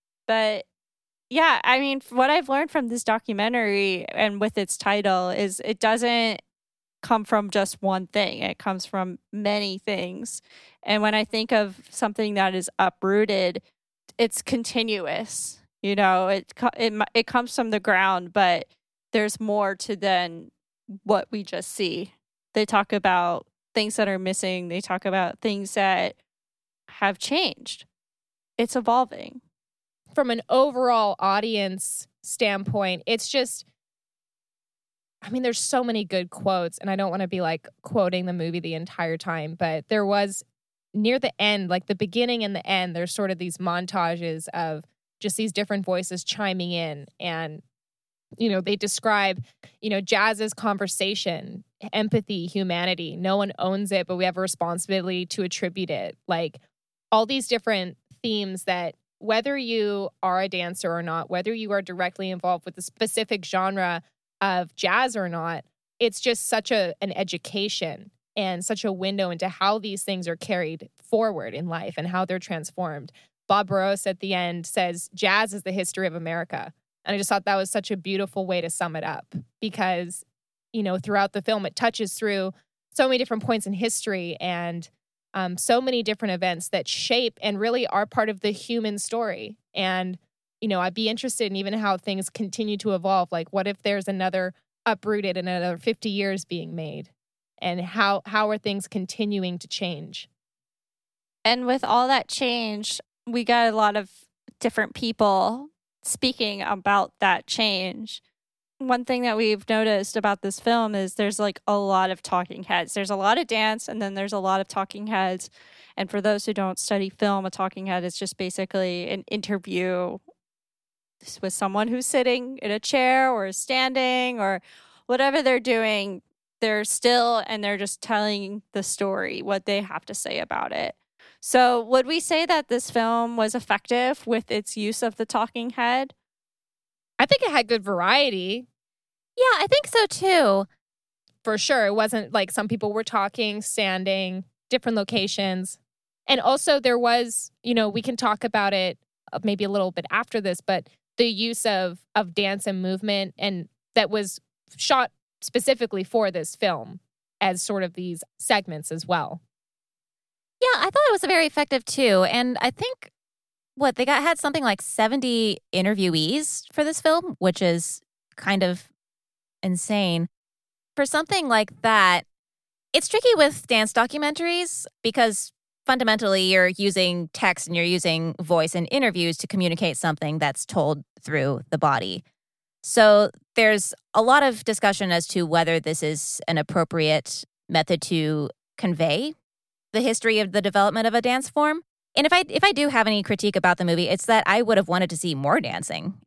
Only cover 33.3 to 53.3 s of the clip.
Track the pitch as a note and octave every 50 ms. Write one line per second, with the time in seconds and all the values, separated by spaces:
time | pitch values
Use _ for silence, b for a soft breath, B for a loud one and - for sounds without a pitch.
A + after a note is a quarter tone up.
33.3 | - C#4 B3+ B3 - - - _ _ _ _ _ _ _ _ _ _ _ _ _
34.3 | _ _ _ _ _ _ _ _ _ _ _ _ _ _ _ _ _ _ - G3+
35.3 | A3 B3+ B3+ A#3+ A#3 - - - - B3+ B3+ A#3+ A3+ A3 G#3 E3+ F#3+ F#3 F3 F3+
36.3 | - - - G3 F#3+ F3+ F3 E3+ - - - G3 F#3+ G3 G3 F#3 E3+ G3 F#3+ F3
37.3 | F#3+ F3+ F3 D#3+ E3 D#3 - - - _ - - - A3 F#3+ F3+ F3+ F3+ F3+ F3+
38.3 | F3 F3 D#3+ E3+ E3 F3 E3 E3 D#3+ D#3+ E3+ - - - E3+ E3 E3 D#3+ - F#3
39.3 | E3 E3 D3+ D#3 E3 E3+ F3+ E3 D#3+ D#3 C#3 _ A3 G#3+ G3+ G3 G3+ G3+ G3+ G3+
40.3 | G3 - - _ _ _ _ _ _ _ _ _ - G#3+ G#3 A3+ B3 C4+ - A3+
41.3 | - - G#3 G#3 G#3 G3+ F#3+ F3 F3+ F#3 - - G3+ F3+ G#3+ F3+ F3 A#3 A#3+ A#3+
42.3 | A#3+ A#3 G#3+ G3+ G3 F3 - - G3 F#3 F#3 F3+ E3 E3+ F3 F3 - - G3+ F#3+
43.3 | F#3+ E3+ F3+ F3+ E3 - F#3 F3 F3 F3 F#3 F#3 - F#3+ E3+ E3+ E3+ E3+ E3+ E3
44.3 | D#3+ D#3+ D#3+ - - F3 E3+ D#3+ D#3 D3+ - _ _ _ _ _ _ _ - G#3
45.3 | - - A3 A3 - G3+ G#3 - G#3 G3 F#3 F#3+ F#3 F3+ F3+ - F#3 F3+ - -
46.3 | - - G#3 G3 F#3 F#3 F3 F3 F3 E3+ E3 D#3+ D3 C#3+ C#3+ - _ _ - F3
47.3 | E3 D#3+ E3 D3+ D#3 D#3 - _ _ _ _ _ _ _ _ _ _ _ _ _
48.3 | - - A#3 A3+ G3 F#3+ F3+ - G#3 G3 - G3+ - - - A3 G#3 G#3 G3 G3
49.3 | F#3+ F#3 b b b b b b b b - G#3+ G#3 G3 G3 - A3+ G3 G#3 A3
50.3 | A3 G3+ A3 G#3+ - - - A3 G3+ F#3+ G3+ F#3 - - G3 G3 G#3+ G3 - F#3+
51.3 | E3+ - - F#3+ F3+ F#3 - _ _ _ - A3 - A3 G#3+ - - A3+ G#3 -
52.3 | G#3 F#3 E3+ F3 - G3+ F#3+ F#3 F3 E3+ F3+ F3+ F#3 E3+ E3+ D#3 - F3 F3+ F#3+